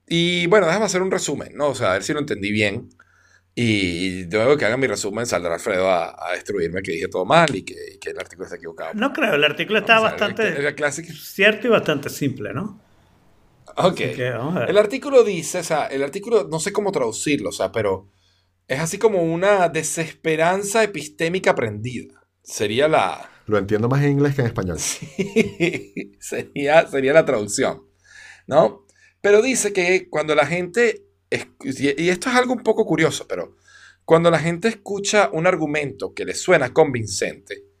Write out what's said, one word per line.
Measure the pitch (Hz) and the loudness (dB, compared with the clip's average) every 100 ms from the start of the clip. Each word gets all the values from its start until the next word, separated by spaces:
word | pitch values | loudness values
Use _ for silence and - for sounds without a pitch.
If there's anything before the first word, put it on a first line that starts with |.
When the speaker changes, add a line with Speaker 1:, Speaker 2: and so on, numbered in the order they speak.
| - | -4
Speaker 1:
Y | 170 170 175 175 | 0 2 0 2
bueno, | 208 170 | 4 4
déjame | 185 214 | 2 0
hacer | 180 | 0
un | 190 | -2
resumen, | 185 - 135 - 107 | -2 -4 -6 -8 -4
¿no? | 147 | -4
O | 123 | 0
sea, | 110 | 0
a | |
ver | 95 | 0
si | 98 | -2
lo | 151 | -4
entendí | 147 104 101 | -4 -4 -2
bien. | 107 107 104 - _ _ _ _ _ _ | 0 0 -2 -10 _ _ _ _ _ _
Y, | - 117 | -2 0
y | 107 90 85 95 92 90 | 2 0 -2 -4 -6 -4
luego | 107 117 147 | 0 2 4
que | 104 | 2
haga | 123 | 0
mi | 131 | 0
resumen | 101 107 107 95 | -2 -4 -6 -4
saldrá | 90 85 85 | -2 -2 -4
Alfredo | - 95 92 | -2 0 2
a, | 92 85 - 85 | 2 0 -8 -8
a | |
destruirme | 90 - 101 85 87 | -6 -4 -2 -2 -4
que | 92 | -6
dije | 82 90 | -6 -4
todo | 92 92 | -4 2
mal | 156 165 | 4 4
y | 95 | 0
que, | - 87 87 - | -8 -14 -16 -14
y | |
que | - | -12
el | 82 | -12
artículo | 90 85 90 | -12 -14 -12
está | 87 | -12
equivocado. | 85 82 80 | -12 -10 -10
Speaker 2:
No | 208 254 | -4 -4
creo, | 285 254 | -2 0
el | 151 | 2
artículo | 151 147 165 214 | 0 0 -2 0
está | 190 226 | 2 4
Speaker 1:
Vamos | 220 | 2
a | |
ver, | - | 0
Speaker 2:
bastante | 202 - 214 156 | -4 -2 -2 0
Speaker 1:
es | |
la | 143 143 | -2 -2
clásica. | 147 143 165 | -2 -4 -10
Speaker 2:
cierto | - - - 196 214 247 | -16 -10 2 4 4 2
y | |
bastante | 214 - 147 127 | 2 2 -2 -4
simple, | - 143 - 101 | -4 -4 -4 -6
¿no? | 110 208 - _ _ _ _ _ _ _ _ - - | -8 -8 -12 _ _ _ _ _ _ _ _ -10 0
Speaker 1:
Ok. | 165 - | 0 2
Speaker 2:
Así | 156 | -4
que | 151 127 | -4 -4
vamos | 117 135 175 | -4 -4 -2
a | |
ver. | 120 | 2
Speaker 1:
El | 190 | 4
artículo | 208 262 285 269 | 4 0 4 6
dice, | - 165 151 185 | 6 2 -4 -6
o | |
sea, | 165 156 120 | -2 -2 -2
el | 135 | -2
artículo, | 139 196 202 226 156 | -4 -4 0 0 2
no | 160 | -2
sé | 160 | -4
cómo | 196 202 | -2 -2
traducirlo, | 156 120 110 - 143 95 | 0 -2 -2 -2 -2 -2
o | |
sea, | - 95 | -2 -2
pero | 113 104 92 - _ _ _ _ _ - | 0 0 -2 -6 _ _ _ _ _ -8
es | 131 | -4
así | 160 196 | -4 0
como | 190 190 | 2 2
una | 165 165 190 202 175 | 0 0 2 4 2
desesperanza | 160 151 - 160 - 160 156 160 190 202 226 | 0 -4 -4 -6 -6 -2 2 2 0 0 0
epistémica | 214 156 147 - 165 185 190 | 0 -2 -10 -4 -4 0 0
aprendida, | 180 117 104 117 117 - _ _ _ - | 0 -2 -4 -8 -8 -12 _ _ _ -14
sería | - 104 113 151 | -4 -2 2 4
la | 151 98 73 - - - | 4 2 -2 -12 -16 -2
Speaker 3:
Lo | 104 | 0
entiendo | 98 104 117 | 2 0 2
más | 135 | 2
en | 143 | 2
inglés | 139 143 139 | 2 2 2
que | |
en | 120 | -2
español. | 110 92 80 | -2 -4 -4
Speaker 1:
<laughs> | |
Sí, | - - 165 - 202 - - - 170 139 - - 101 _ | -6 -8 -10 -8 -4 -4 -4 -4 -4 -4 -10 -14 -16 _
sería, | - - 113 - 143 156 - | -12 -10 -10 -6 2 4 4
sería | 139 131 | 2 4
la | 156 151 | 4 4
traducción, | 127 107 - 120 82 - _ _ - - - - | 2 -2 -2 -2 -2 -12 _ _ -20 -20 -20 2
¿no? | - 185 - _ _ _ _ | 4 4 2 _ _ _ _
Pero | 202 208 | 4 6
dice | 247 247 208 | 4 0 -2
que | 202 175 185 180 | 0 2 2 0
cuando | 156 151 | -4 2
la | 151 143 | 2 2
gente | 175 180 180 240 - - _ _ | 0 -2 0 0 0 -10 _ _
es-, | - - - | -6 -6 -10
y, | 139 127 139 139 | -8 -2 -2 0
y | 170 | 0
esto | 185 262 | 0 0
es | 247 | 2
algo | 247 | 2
un | 247 | 0
poco | - 220 220 | 0 0 0
curioso, | 160 156 - - | 2 2 0 -6
pero | 90 87 _ _ - - _ - | -8 -8 _ _ -20 -20 _ 2
cuando | 160 170 | 4 6
la | 165 | 4
gente | 156 170 226 | 2 -2 -2
escucha | 220 - 202 196 214 185 | -4 -6 -6 0 2 2
un | 156 170 | 2 0
argumento | 180 156 151 143 101 95 | 0 0 -2 -4 -6 -10
que | - | -8
le | 92 | -8
suena | 90 - 175 127 | -4 2 2 4
convincente | 131 151 120 107 - 101 73 - 98 - _ | 4 2 2 -6 -4 -6 -6 -14 -18 -18 _